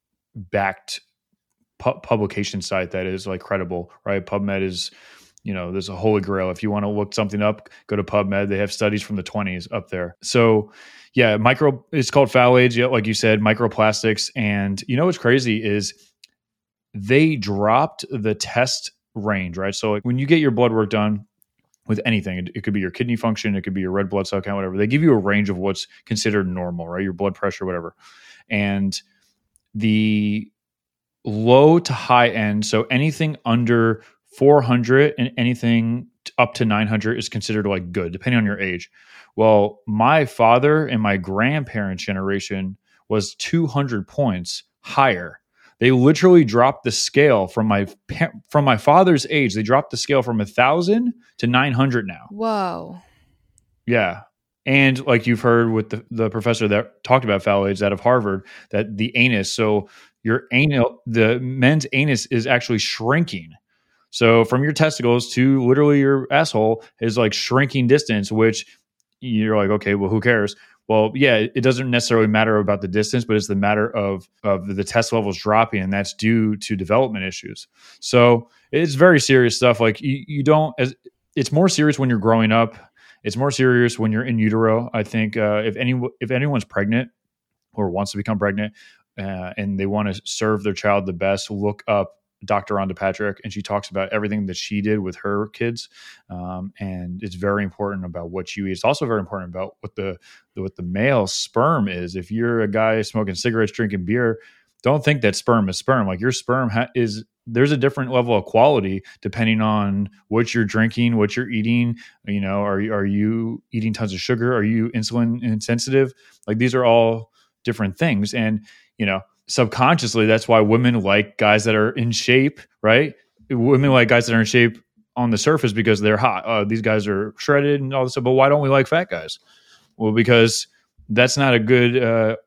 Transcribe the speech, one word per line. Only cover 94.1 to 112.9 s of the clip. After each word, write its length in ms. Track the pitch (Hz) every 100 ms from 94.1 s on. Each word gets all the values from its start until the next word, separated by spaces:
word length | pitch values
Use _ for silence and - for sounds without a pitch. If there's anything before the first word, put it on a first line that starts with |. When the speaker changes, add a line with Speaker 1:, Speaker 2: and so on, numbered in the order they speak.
Speaker 1:
everything 340 | 110 104 107 95
that 100 | 90
she 240 | - 104
did 180 | 107 107
with 160 | 92
her 320 | 87 101 101 107
kids. 380 | - 120 117 - _ - - -
Um, 440 | 90 90 92 95 -
and 420 | 98 92 87 90
it's 140 | 104 90
very 260 | 101 101
important 420 | 95 - 101 98
about 260 | 90 82 85
what 260 | 92 90 104
you 100 | 95
eat. 60 |
It's 120 | 90
also 220 | 120 139 127
very 140 | 110
important 300 | 90 98 90
about 260 | 90 98 -
what 160 | 101
the, 240 | - 98 87 _ - _ -
what 180 | 95
the 80 | -
male 460 | 87 98 127 127 95
sperm 580 | - - 113 143 156 98
is. 300 | 90 87 92
If 160 | 87
you're 280 | 110 117 117
a 60 | 104
guy 340 | 110 110 110
smoking 340 | 104 110 98 90
cigarettes, 340 | 123 113 107
drinking 360 | - 107 98 90
beer, 340 | 120 117 113 - _ _ _
don't 220 | 123 147
think 180 | 147 147
that 140 | 110 98
sperm 320 | - 117 95
is 100 | 90
sperm. 300 | - 131 98
Like, 100 | 92
your 140 | 123
sperm 360 | 120 - 131 120
ha-, 200 | 110 123 127
is, 280 | 117 104 - _ -
there's 240 | 117 143
a 60 | 143
different 340 | 139 139 127
level 260 | 127 120 107
of 80 |
quality 600 | - 110 139 131 95 95 - -
depending 400 | 104 104 110 110
on 500 | 110 107 101 98 98 _ -
what 260 | 110 117
you're 120 | 120
drinking, 520 | 104 110 113 117 120 113
what 200 | 104 120
you're 120 | 127
eating. 460 | 113 110 120 120 117 - _ 101
You 140 | 101
know, 220 | 98 101
are 180 | 104 98
you, 120 | 107